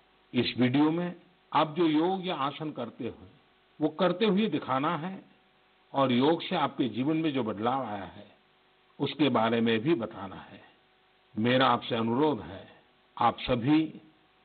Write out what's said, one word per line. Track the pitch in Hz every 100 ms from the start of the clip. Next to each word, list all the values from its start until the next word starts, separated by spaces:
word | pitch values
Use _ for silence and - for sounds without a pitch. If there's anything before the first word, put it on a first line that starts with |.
| _ _ _
इस | 127 117 113
वीडियो | 123 139 151
में | 170 175 175 - _ _
आप | 143 151 151
जो | 165
योग | 151 170 190 180
या |
आसन | 156 139 147 156
करते | 139 113 - 117
हो, | - - - _ _ _ -
वो | 151
करते | 151 180 170 220
हुए | 190 220
दिखाना | 147 - 131 151 165
है | 175 190 - _ _ _ _ _ _
और | 139 135
योग | 120 143 170
से | - 175
आपके | 139 - 127
जीवन | 107 135 160
में | 160
जो | 135
बदलाव | 110 98 117 135 117
आया | 101
है, | 87 95 - _ _ _ _ _ _ -
उसके | 139 - 139
बारे | 120 113 117
में | 117 113
भी | 127
बताना | 165 107 101 98 95
है। | - 95 - _ _ _ _ _ _ 107
मेरा | 117 127 131
आपसे | 120 -
अनुरोध | 117 113 120 151 135
है, | 85 95 - - _ _ _ -
आप | 117 -
सभी | - 127 123 156 156 - - _ _ _